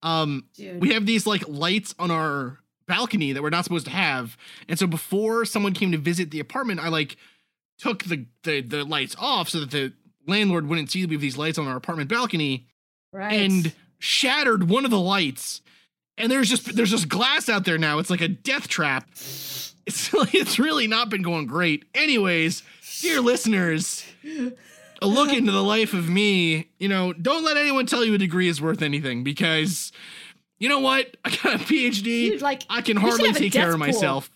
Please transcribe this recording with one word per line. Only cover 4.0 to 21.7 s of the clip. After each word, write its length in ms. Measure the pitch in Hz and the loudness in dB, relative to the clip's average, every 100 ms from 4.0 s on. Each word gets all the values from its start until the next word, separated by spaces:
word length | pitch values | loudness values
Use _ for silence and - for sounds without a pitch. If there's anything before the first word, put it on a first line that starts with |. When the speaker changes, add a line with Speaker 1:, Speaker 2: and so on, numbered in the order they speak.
| 175 131 117 - - - - | 0 -2 -6 -12 -20 -20 -8
Speaker 1:
And 100 | 165 | -2
so 80 | 185 | 0
before 580 | 160 - 190 220 226 | -2 -2 -2 0 0
someone 280 | 220 214 202 | 0 0 0
came 180 | 185 196 | 0 0
to 60 | 165 | 0
visit 320 | 147 170 175 | 0 -2 -2
the 80 | 151 | -6
apartment, 380 | 143 - 254 185 | -8 -6 -4 -4
I, 80 | 160 | -2
like, 280 | 160 147 - - _ _ _ _ _ | -2 -2 -6 -20 _ _ _ _ _
took 260 | - 208 | -4 -4
the, 220 | 180 165 120 _ | -4 -6 -8 _
the, 160 | - 147 | -4 -4
the 240 | 123 147 | -2 -6
lights 320 | 147 151 131 - | -4 -4 -4 -4
off 300 | 240 247 170 | -2 -2 -2
so 120 | 170 | -4
that 100 | 143 | -4
the 200 | 143 135 - _ _ - | -4 -4 -6 _ _ -2
landlord 420 | 196 208 170 151 | 2 4 2 0
wouldn't 220 | 165 147 | -2 -2
see 140 | 180 180 | -4 -2
we 80 | 151 | -2
have 40 | |
these 140 | 143 127 | -4 -2
lights 200 | 156 165 | -4 -2
on 80 | 143 | -4
our 100 | 127 | -6
apartment 320 | - 165 139 | -6 -6 -2
balcony 580 | 233 247 170 147 127 - _ _ _ _ | -2 -2 -2 -2 -4 -8 _ _ _ _
Speaker 2:
Right. 200 | 196 202 | -10 -2
Speaker 1:
and 400 | 214 196 190 160 - _ _ | 0 4 2 2 -4 _ _
shattered 680 | - - 262 285 277 220 175 | -2 0 2 2 2 2 4
one 140 | 220 | 2
of 60 | 269 | 4
the 80 | 214 | 2
lights. 600 | 175 196 156 120 - - _ _ _ _ _ - | 2 2 0 -4 -10 -10 _ _ _ _ _ -4
And 140 | 226 | 0
there's 180 | 269 240 | 2 2
just, 280 | - - - | 0 -2 0
there's 140 | 226 | 2
just 160 | 226 160 | 2 0
glass 400 | 175 247 302 - | 0 2 0 2
out 160 | 214 | 0
there 120 | 190 160 | 2 2
now. 200 | 160 151 | 2 0
It's 120 | 151 | 0
like 100 | 180 | 0
a 80 | 170 | 0
death 400 | 180 - 277 - | -2 -2 -4 -4
trap. 400 | - 151 131 - | -2 0 -2 -6
It's, 600 | - 135 135 - - - - | -18 -14 -12 -12 -12 -12 -14
<laughs> 20 | - | -8
it's 720 | - - 403 254 381 285 - | -6 -2 0 4 2 2 0
really 260 | 285 311 220 | 2 2 2
not 220 | 220 240 | 0 0
been 140 | 202 | -2
going 240 | 175 165 143 | -2 -2 -2
great. 400 | 143 175 | 0 0